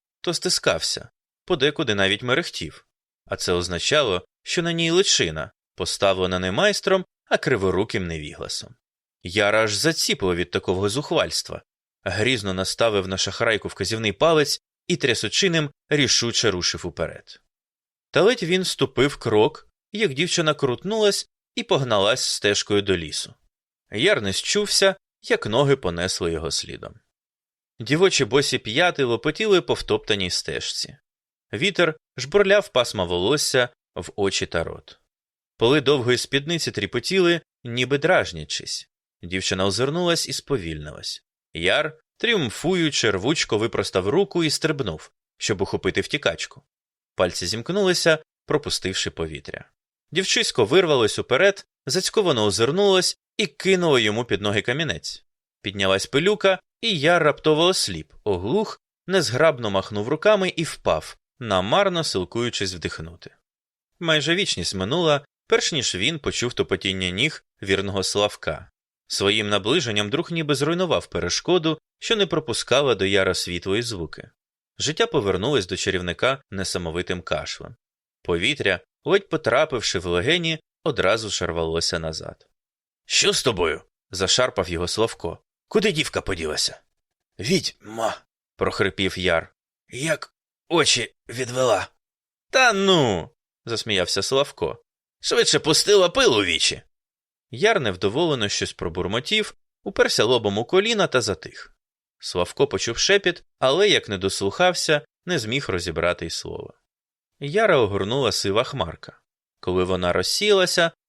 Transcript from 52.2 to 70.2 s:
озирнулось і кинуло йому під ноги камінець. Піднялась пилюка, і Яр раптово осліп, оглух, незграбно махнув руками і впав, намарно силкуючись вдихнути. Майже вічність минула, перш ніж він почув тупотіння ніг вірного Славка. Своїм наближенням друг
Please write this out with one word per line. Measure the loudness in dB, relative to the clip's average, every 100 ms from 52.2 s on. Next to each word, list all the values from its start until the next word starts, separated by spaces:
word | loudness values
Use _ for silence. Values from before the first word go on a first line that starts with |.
| 2 4
озирнулось | 2 2 2 4 4 4 2 -4 _ -4
і | -4
кинуло | -2 0 2 4 4
йому | 4 0
під | 0 -2
ноги | 0 0
камінець. | 0 -2 -4 -6 -10 -16 _ _ _ _
Піднялась | -8 -2 2 2 0
пилюка, | 0 2 2 2 2 _ _
і | -4 0
Яр | 2 4
раптово | 2 2 2 4 4
осліп, | 2 -2 -6 -12 -8
оглух, | -4 -2 0 -2 -2 -8 _ _ -2
незграбно | -2 0 2 2 2 -2
махнув | -2 -2 -4 -4
руками | 0 2 4 2 -2
і |
впав, | -6 -4 -2 -2 -2 -16 _ -10
намарно | -2 0 2 2 2 0
силкуючись | -2 -2 -4 -2 -4 -2 -6
вдихнути. | -6 -8 -8 -14 -16 -20 _ _ _ _ _ _ -4
Майже | 0 2 2
вічність | 0 0 -4 -4
минула, | -4 -2 0 2 0 -2 _ 0
перш | 0 2
ніж | -2 -2
він | -2 -2 -2
почув | -4 -2 -2
тупотіння | -2 -2 -2 -2 -2 -2
ніг | 0 -2 -2 _ _
вірного | 0 0 0 -2
Славка. | -2 2 0 -2 -8 -8 -10 _ _ _ -10
Своїм | -2 0 2 0
наближенням | 0 0 0 0 -2 -2
друг | -4